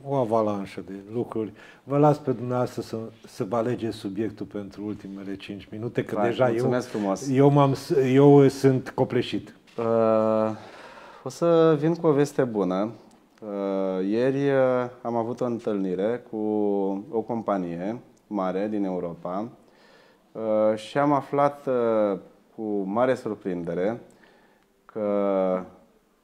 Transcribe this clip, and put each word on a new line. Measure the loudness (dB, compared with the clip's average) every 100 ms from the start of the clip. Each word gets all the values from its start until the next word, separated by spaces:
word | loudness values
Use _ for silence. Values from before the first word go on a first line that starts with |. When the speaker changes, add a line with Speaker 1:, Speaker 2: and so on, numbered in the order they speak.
| -4
Speaker 1:
o | -2
avalanșă | 2 2 0 -2 -8 -12 -14
de | -14 -8
lucruri. | -6 -6 -6 -6 -10 -20 -20
Vă | -4 2
las | 4 4
pe | -2
dumneavoastră | -4 -4 -4 -4 -6
să, | -8 -10 -10 -16 -16
să | -10
vă | -4 -2
alegeți | -2 -2 -6 -6
subiectul | -8 -4 -6 -6 -10
pentru | -10 -12 -10 -10
ultimele | -10 -12 -14 -12 -12
cinci | -12 -14 -14
minute, | -10 -6 -6
că | -4 -2
Speaker 2:
Hai, | 0
Speaker 1:
deja | 2 2
eu, |
Speaker 2:
mulțumesc | 2 0 0 -2
frumos. | -4 -2 -2 0
Speaker 1:
eu | 6 6
m-am | 6 4
s-, | 2 0 2 4
eu | 8 10 10 8
sunt | 6 2 2 0
copleșit. | -2 0 0 -2 -6 -8 -18 _ -6
Speaker 2:
Uh, | 0 2 4 4 4 2 0 -4 -12 -20 -20 -20 -20 -16
o | -14
să | -2 2 6 6 4
vin | 2 2
cu | 2
o |
veste | 4 2 0
bună. | 0 0 0 0 -2 -8 -20 -20 _ _
Uh, | -10 -6 -2 -2 -2 -2 -2
ieri, | 0 0 0 0
uh, | 2 2 2 -2 -8
am | -6 -4
avut | -4 -4
o | -4
întâlnire | -4 -4 -2 -2 -2 -2 -4 -6
cu | -6 -2 0 0 0 -2 -4 -6
o | -6
companie | -4 -4 -2 -2 -2 -6 -6 -8 -14 _ -10
mare | -4 -4 -4 -4
din | -4
Europa, | -4 -4 -6 -8 -8 -8 -8 -14 _ _ _ -20 _ _ _
uh, | -8 0 2 2 0
și | -2 0
am | 2
aflat, | 2 0 2 0 0 -4
uh, | 0 2 2 2 -2 -8 _ _ -10
cu | -6 -4 -2
mare | 0 2 0
surprindere | -4 -8 -6 -6 -4 -2 -2 -4 -10 _ _ _ _ _ _ _ -14
că | -6 -2 0 0 0 0 0 -4 -16 _ _ _ _